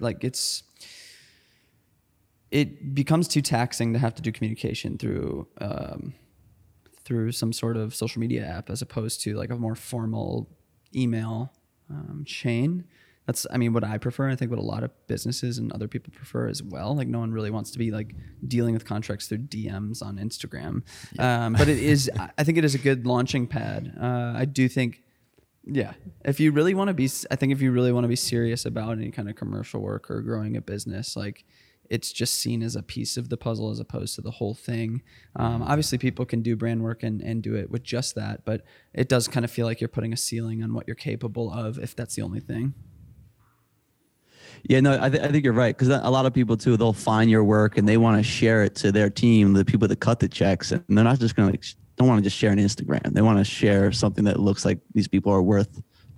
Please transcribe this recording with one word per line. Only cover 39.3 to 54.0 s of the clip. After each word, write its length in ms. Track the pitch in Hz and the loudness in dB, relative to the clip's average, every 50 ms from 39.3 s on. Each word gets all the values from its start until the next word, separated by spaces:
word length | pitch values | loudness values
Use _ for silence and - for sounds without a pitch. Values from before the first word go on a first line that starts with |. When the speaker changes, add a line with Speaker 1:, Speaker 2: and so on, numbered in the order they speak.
| - 131 120 117 | -2 -2 -2 -2
Speaker 1:
feel 180 | - - 117 | -2 -4 -2
like 160 | 113 117 - | -4 -2 -4
you're 60 | 117 113 | -6 -6
putting 260 | - 120 113 113 113 | -4 -4 -4 -4 -4
a 20 | |
ceiling 460 | 120 - - 117 117 113 113 113 113 | -6 -6 -6 -6 -6 -6 -6 -6 -6
on 100 | 110 113 | -4 -4
what 140 | 113 113 - | -6 -6 -6
you're 80 | - 117 | -10 -12
capable 560 | - - - 110 113 123 113 107 120 117 107 | -8 -6 -8 -6 -6 -6 -8 -6 -4 -6 -4
of 260 | - 117 113 107 117 135 | -4 -6 -6 -6 -6 -8
if 160 | - - - | -10 -10 -10
that's 200 | - 120 - - | -10 -10 -8 -8
the 80 | - | -8
only 180 | 104 92 95 110 | -6 -6 -6 -8
thing. 320 | - - 113 110 123 139 135 - - - - - - - - - - - _ _ _ _ _ _ _ _ _ _ _ _ _ _ _ _ _ _ _ _ _ _ - - - - - | -8 -8 -6 -4 -4 -4 -6 -8 -16 -20 -20 -20 -20 -20 -20 -20 -20 -20 _ _ _ _ _ _ _ _ _ _ _ _ _ _ _ _ _ _ _ _ _ _ -20 -20 -20 -14 2
Speaker 3:
Yeah, 160 | - 127 131 | 4 6 6
no, 180 | 131 143 135 - | 8 6 6 4
I, 80 | - 139 | 2 2
th-, 120 | 135 - | 2 2
I 80 | - 147 | 2 2
think 140 | 147 151 139 | 2 4 4
you're 80 | 127 | 4
right, 240 | 110 120 127 113 - | 4 4 4 2 2
'cause 120 | - 131 127 | 2 2 2
a 220 | 139 131 - 127 | 2 2 2 2
lot 160 | 127 131 131 | 2 4 2
of 60 | 131 120 | 2 4
people, 220 | 131 123 107 113 | 2 2 2 2
too, 200 | 104 - 123 120 | 2 4 2 4
they'll 160 | 104 117 113 | 6 4 2
find 380 | 104 - - 113 110 107 113 113 | 2 2 0 2 4 6 6 8
your 140 | 110 110 107 | 8 6 6
work 340 | 101 107 107 107 104 - 113 | 6 6 6 6 4 4 4
and 100 | 104 104 | 4 6
they 80 | 110 | 6
wanna 260 | 113 113 113 110 104 | 6 6 6 6 4
share 420 | 110 120 - - 117 113 113 110 104 | 4 2 2 2 4 4 6 6 4
it 100 | 95 - | 2 0
to 140 | - - 104 | 2 2 4
their 180 | 98 107 104 98 | 4 6 4 4
team, 420 | - - - 120 113 110 104 98 | 2 4 6 8 8 8 8 8
the 120 | 98 95 98 | 8 6 6
people 220 | - - 104 107 98 | 4 4 4 4 2
that 120 | 101 - | 2 2
cut 200 | - 107 117 - | 2 2 2 2
the 80 | - 92 | 2 -2
checks, 440 | - - 87 98 92 87 - - | 2 2 2 2 2 2 0 -2
and 100 | - 87 - - | -4 -4 0 2
they're 160 | 101 104 113 | 4 6 6
not 140 | 113 135 131 | 6 4 4
just 180 | 117 110 - | 2 2 4
gonna, 140 | - 104 95 | 4 4 4
like, 120 | 98 - | 2 0
sh-, 120 | - - - _ - _ _ - | -4 -10 -16 _ -20 _ _ 4
don't 100 | 123 131 | 6 6
wanna 140 | - 104 | 6 6
just 140 | 98 101 - | 4 2 2
share 140 | - - 107 | 2 2 4
an 60 | 98 101 | 4 4
Instagram. 540 | 101 101 - - - - 76 - - - | 4 2 2 -2 -2 -2 -2 -2 0 0
They 100 | - - | 4 4
wanna 220 | 107 113 107 98 98 | 6 6 6 6 4
share 480 | - - - - 107 101 98 98 98 | 2 0 2 4 4 6 6 4 4
something 320 | 120 - | 2 2